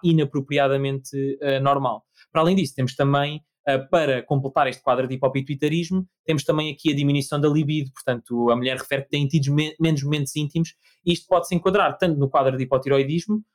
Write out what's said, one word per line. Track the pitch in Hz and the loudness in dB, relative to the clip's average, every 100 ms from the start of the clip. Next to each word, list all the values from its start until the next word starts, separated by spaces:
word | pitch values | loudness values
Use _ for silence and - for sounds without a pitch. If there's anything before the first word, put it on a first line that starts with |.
inapropriadamente, | 175 160 139 147 135 143 139 139 139 135 131 139 135 135 | 2 2 2 -2 -2 0 2 2 -2 -6 -8 -6 -4 -4
eh, | 143 135 | -2 2
normal. | 139 139 131 107 _ _ _ | 2 2 0 -4 _ _ _
Para | 160 | 0
além | 165 190 | 2 2
disso, | 160 - | 0 -2
temos | 127 - | -4 0
também, | 139 143 143 151 _ _ 147 | 2 2 0 -6 _ _ -2
eh, | 135 | -2
para | 135 175 147 127 | 2 0 2 0
completar | - 139 135 151 131 | 0 -2 0 0 0
este | 120 | -2
quadro | - 123 131 | 0 0 0
de | 131 | -2
hipopituitarismo, | 135 135 135 139 147 165 165 185 185 _ - | -2 -2 -4 -2 -2 -2 -2 -4 -4 _ -4
temos | 151 | -2
também | - 156 156 | 0 -2 -2
aqui | 143 160 | -4 -2
a | 143 | 0
diminuição | 143 143 135 147 | 2 0 -2 0
da | 151 | 2
libido, | 151 151 156 135 | 2 0 -2 -6
portanto | - - 120 - 120 120 | -8 -6 -6 -4 -2 0
a | 120 | 0
mulher | 127 127 | -2 -4
refere | - 135 | -4 -6
que | 135 | -4
tem | 143 139 | -2 0
tido | 160 135 | 0 2
me-, | 147 156 151 | 0 -2 0
menos | 165 147 | 0 0
momentos | 139 151 139 151 | -2 -4 -4 -4
íntimos, | 151 165 165 - _ _ 175 | -4 -2 -4 -8 _ _ -2
e | |
isto | 170 - | -2 2
pode-se | 180 - 175 | 0 2 0
enquadrar | 190 196 165 131 | 2 2 2 0
tanto | 180 147 | 0 0
no | 135 | 0
quadro | 143 131 127 | 2 2 0
de | |
hipotiroidismo | 127 131 135 139 139 170 208 214 - | 0 -2 2 0 2 -2 -2 -4 -6